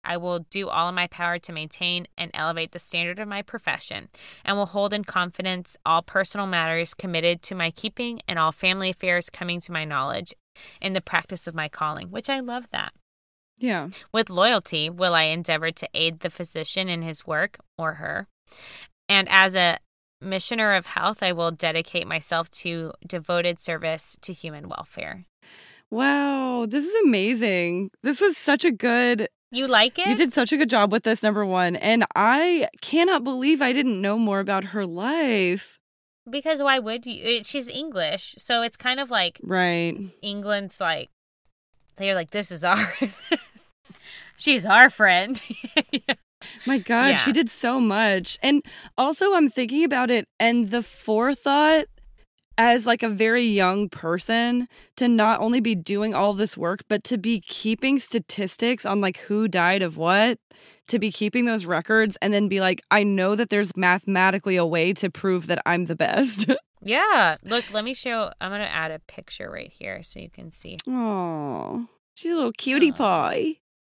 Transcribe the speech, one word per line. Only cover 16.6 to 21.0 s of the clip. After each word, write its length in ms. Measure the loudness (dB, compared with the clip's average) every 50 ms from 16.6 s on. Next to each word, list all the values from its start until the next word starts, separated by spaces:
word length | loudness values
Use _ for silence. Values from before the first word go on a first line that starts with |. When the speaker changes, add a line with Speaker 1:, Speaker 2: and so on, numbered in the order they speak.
| -8 -4 -4 -4 -2
Speaker 1:
in 140 | -2 -4 -4
his 240 | -6 -6 -8 -8 -6
work 320 | -4 -2 -2 -2 -2 -4 -14 _ _ _ -6
or 160 | -6 -6 -6
her. 320 | -6 -8 -6 -6 -6 -8 -10 _ _ _ _ -20 -20 -20 -20 -20 -20 -20 -20 _ _ _ 2
And 180 | 2 2 2 4
as 240 | 6 6 6 6 4
a 240 | 2 2 2 2 0 -6 _ _ _ _ _ _ _
missioner 520 | -8 -6 -6 -4 -4 -4 -2 0 2 2 2
of 100 | 2 0
health, 380 | -2 -4 -2